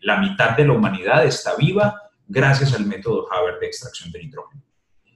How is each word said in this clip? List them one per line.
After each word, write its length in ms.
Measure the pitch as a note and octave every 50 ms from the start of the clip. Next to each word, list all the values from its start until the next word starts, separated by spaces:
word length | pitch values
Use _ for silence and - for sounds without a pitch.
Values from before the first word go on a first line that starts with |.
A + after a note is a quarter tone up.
la 180 | F#2+ G#2 G#2 F#2+
mitad 380 | G2 G2 - - A#2 A2+ A#2 C3+
de 80 | D3
la 80 | C#3+ B2
humanidad 500 | G#2+ G#2+ F#2+ F#2+ F#2 F2+ G#2 D3 D#3 -
está 300 | - - - - - -
viva 460 | - D3+ F3 F#3 G#3 G#3 G#3 - - - - _ _ _ -
gracias 460 | - C3 C#3 C3+ C3+ C3+ C#3 B2 A#2+
al 120 | A2 G2+
método 460 | G2+ G2 F#2+ - A#2 G#2+ F#2 - -
Haber 280 | F#2+ F2+ F2+ F2+ - -
de 80 | F2+ F2
extracción 440 | - - - - - - - E2+
de 80 | E2 F2 E2+
nitrógeno. 400 | D2 - F2 - - - - - _ _ _ _ _ _ _ _ _ _